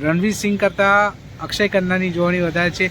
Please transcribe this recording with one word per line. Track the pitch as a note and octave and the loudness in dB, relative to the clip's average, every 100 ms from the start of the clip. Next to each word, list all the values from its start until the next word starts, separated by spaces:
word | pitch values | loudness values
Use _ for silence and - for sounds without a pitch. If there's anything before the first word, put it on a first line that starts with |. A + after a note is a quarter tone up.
રણવીર | D3+ E3+ G#3+ | -2 0 0
સિંહ | G3 G3+ G3+ | -2 -2 0
કરતાં | G3 - G3 G3+ G#3 - - - | 0 2 4 4 2 -2 -16 -14
અક્ષય | D#3 - G3+ | -8 -2 0
ખન્નાની | G3+ F#3 F#3 F#3 | 0 0 0 -2
જોવાની | E3+ F3 F3+ | 0 0 0
વધારે | E3+ E3+ F3 | 0 0 0
છે, | - F#3 | 0 -4